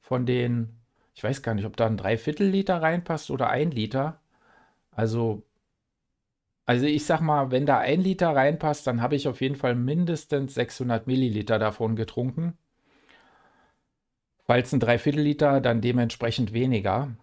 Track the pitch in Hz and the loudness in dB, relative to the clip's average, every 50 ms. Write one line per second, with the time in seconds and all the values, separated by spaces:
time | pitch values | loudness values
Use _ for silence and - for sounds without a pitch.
0 | _ - 131 123 127 120 123 123 123 120 120 117 117 113 - - _ _ _ _ | _ -4 -2 -2 0 0 0 0 0 0 0 -2 -2 -6 -8 -20 _ _ _ _
1 | _ _ _ - - 107 139 135 - 120 110 101 95 107 - - 117 110 113 98 | _ _ _ -6 -4 -4 -4 -4 -4 -4 -2 -2 -4 -4 0 0 0 0 0 -2
2 | 95 98 117 113 - 151 - - 208 196 190 196 196 202 185 170 160 160 170 175 | -2 -2 -2 -2 -2 -6 -2 0 0 2 2 0 0 0 0 0 0 0 0 -2
3 | 175 - 165 147 - - 143 123 127 - 107 127 151 170 143 117 107 104 120 131 | -4 -4 -6 -6 -4 -8 -4 -2 0 0 0 0 0 -2 -2 -2 -4 -2 -2 -4
4 | 139 156 160 _ _ _ _ _ _ _ _ _ _ _ _ _ _ _ _ - | -4 -4 -6 _ _ _ _ _ _ _ _ _ _ _ _ _ _ _ _ -2
5 | 113 117 113 120 117 113 107 104 - _ _ _ _ _ _ _ _ _ _ _ | -2 -2 0 0 -2 -2 -4 -6 -10 _ _ _ _ _ _ _ _ _ _ _
6 | _ _ _ _ _ _ _ _ _ _ _ _ _ - 120 123 131 147 151 147 | _ _ _ _ _ _ _ _ _ _ _ _ _ -2 0 0 2 0 0 -2
7 | 147 - 170 156 165 156 151 143 139 127 127 127 147 143 135 113 - 127 147 180 | 0 0 0 0 2 0 0 0 0 0 0 0 2 2 2 2 2 2 0 2
8 | 185 190 185 - 180 165 151 139 131 143 156 156 - 151 147 - - 131 120 117 | 2 0 0 0 0 2 2 4 2 2 0 0 -2 -2 -4 -2 -4 -4 -2 -2
9 | 117 127 147 139 139 147 123 - 135 135 139 139 - 127 120 123 120 127 151 170 | 0 0 0 0 -2 -4 -4 -2 -4 -4 -2 -2 -2 -2 0 0 0 0 0 0
10 | 180 170 170 147 - _ 151 139 135 127 - 135 123 117 - - 127 123 117 113 | 0 0 -2 -4 -4 _ -2 -2 -2 -4 -4 -4 -4 -4 -4 -6 -2 -2 -2 -2
11 | - 131 127 131 131 123 104 107 104 - 113 104 110 107 92 - 113 110 113 110 | 0 0 0 2 2 0 0 -2 0 0 0 2 2 -2 -2 -2 -2 -2 -2 -2
12 | 113 - - - 123 127 127 160 165 170 165 _ _ _ _ _ _ _ _ _ | -4 -4 -4 -4 -4 -4 -4 -4 -6 -6 -6 _ _ _ _ _ _ _ _ _
13 | _ _ - _ _ _ _ _ _ _ _ _ _ _ _ _ _ _ _ _ | _ _ -20 _ _ _ _ _ _ _ _ _ _ _ _ _ _ _ _ _
14 | _ _ _ _ _ _ _ _ _ - 120 123 123 - - 131 113 110 120 120 | _ _ _ _ _ _ _ _ _ 2 2 2 2 2 0 4 6 6 6 6
15 | - 151 143 151 147 147 143 147 151 143 139 135 - 127 117 117 104 120 120 123 | 4 2 2 2 2 2 2 4 4 4 4 4 4 4 2 2 2 2 2 2
16 | 120 117 - - 120 117 113 - 120 95 110 117 127 131 123 104 95 98 95 117 | 0 0 -2 -2 -2 -2 0 0 -2 -2 0 0 2 2 2 2 2 2 0 0
17 | 143 135 113 - | -2 -4 -8 -14